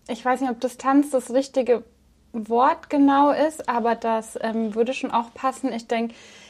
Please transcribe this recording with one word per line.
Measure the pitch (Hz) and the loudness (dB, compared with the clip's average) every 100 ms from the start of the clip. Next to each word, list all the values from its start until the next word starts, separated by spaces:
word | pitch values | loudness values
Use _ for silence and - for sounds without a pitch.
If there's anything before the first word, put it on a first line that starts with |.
| - | -12
Ich | 233 254 | -6 -2
weiß | 254 | -2
nicht, | 262 | -2
ob | 233 | -4
Distanz | 254 - 262 285 285 | -6 -4 2 4 4
das | 254 - | -2 0
richtige | 247 269 262 247 226 - _ _ _ _ | -2 0 -2 2 0 0 _ _ _ _
Wort | 233 214 233 277 330 - | -10 -2 2 2 0 -2
genau | 294 277 277 285 | 4 4 6 4
ist, | - 311 311 - | 4 0 -2 -4
aber | 240 233 | 0 0
das, | 226 226 226 220 - | 0 -2 -2 -4 -6
ähm, | 226 226 220 | -4 -2 -2
würde | 220 233 | 0 -2
schon | 269 254 | -2 -2
auch | 233 233 | -2 -2
passen. | - 269 262 262 | -4 -4 -2 -4
Ich | 226 - | -6 -4
denk, | 233 233 - - - | -4 -4 -8 -20 -20